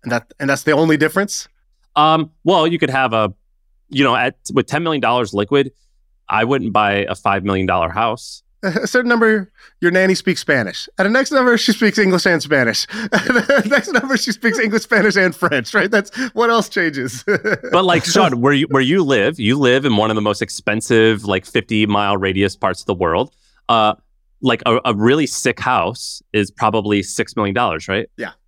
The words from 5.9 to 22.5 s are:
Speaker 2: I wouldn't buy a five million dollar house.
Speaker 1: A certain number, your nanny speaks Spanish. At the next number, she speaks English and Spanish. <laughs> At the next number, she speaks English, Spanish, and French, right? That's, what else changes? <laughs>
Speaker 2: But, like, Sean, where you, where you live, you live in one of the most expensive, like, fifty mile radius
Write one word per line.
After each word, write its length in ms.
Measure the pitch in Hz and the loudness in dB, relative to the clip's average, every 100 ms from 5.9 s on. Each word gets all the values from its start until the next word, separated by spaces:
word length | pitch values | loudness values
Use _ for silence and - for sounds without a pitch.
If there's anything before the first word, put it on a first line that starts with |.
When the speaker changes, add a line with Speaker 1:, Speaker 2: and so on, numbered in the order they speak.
| _ _ _ - | _ _ _ -4
Speaker 2:
I 160 | 107 | -2
wouldn't 300 | 113 135 117 | 0 -2 0
buy 320 | 101 104 101 98 | 0 2 0 -2
a 60 | |
five 280 | 95 - 98 | -4 -2 0
million 220 | 98 95 | 0 0
dollar 240 | 92 90 82 | 0 0 0
house. 540 | 104 113 120 - - _ _ | -2 -4 -4 -12 -20 _ _
Speaker 1:
A 260 | 196 165 214 | -6 -4 -2
certain 200 | 254 240 | -2 0
number, 440 | 240 226 214 185 _ - _ | 2 2 0 -4 _ -20 _
your 120 | 175 | 0
nanny 240 | 185 190 190 | 2 2 2
speaks 240 | - 165 | -2 -4
Spanish. 480 | - 139 101 - - - | 0 0 -2 -8 -14 -2
At 60 | |
the 60 | 190 | 0
next 200 | 247 269 | 0 0
number, 260 | 277 247 233 | 0 2 2
she 140 | - | 0
speaks 260 | - 214 220 | 0 0 2
English 300 | 196 180 190 | 2 2 0
and 160 | 165 | 0
Spanish. 440 | 143 147 117 110 - | 0 0 0 -2 -6
<laughs> 40 | |
At 180 | 226 220 | -10 -4
the 560 | 202 - 247 226 277 214 | -2 0 -2 2 0 2
next 220 | 277 - | -2 0
number, 240 | 262 262 262 | -4 0 -2
she 160 | - | -2
speaks 260 | 202 233 226 | -2 -2 0
English, 240 | 220 214 | 0 -2
Spanish, 340 | - 220 208 190 | 0 2 2 2
and 180 | 185 | 0
French, 380 | - 170 147 110 | 0 -2 -2 -2
right? 160 | 208 190 | -2 0
That's, 220 | 220 196 - 254 | 0 -2 -8 -6
what 160 | 214 233 | 0 2
else 180 | 233 - | 2 -2
changes? 560 | - 170 139 127 127 - | -4 -4 -4 -8 -8 -4
<laughs> 420 | 202 208 190 - | -2 -2 -4 0
Speaker 2:
But, 140 | 175 | 0
like, 200 | 185 170 | 2 0
Sean, 360 | - - 185 123 | 2 2 2 2
where 120 | 127 | 0
you, 140 | 143 156 | 0 0
where 140 | 135 | 0
you 220 | 131 185 | 2 2
live, 340 | 147 123 107 160 | 2 2 2 0
you 180 | 107 139 | 0 4
live 280 | 127 131 | 4 4
in 120 | 139 107 | 2 0
one 140 | 110 | 0
of 60 | 110 | 0
the 60 | |
most 200 | 104 101 | 0 -2
expensive, 840 | 107 - - 107 - 113 110 104 | -6 -6 -4 -4 2 4 4 2
like, 220 | 101 95 - | -2 -4 -2
fifty 400 | 123 - 107 107 | -6 -2 0 2
mile 300 | 101 101 101 | 2 0 0
radius 400 | 95 95 98 | -2 0 -2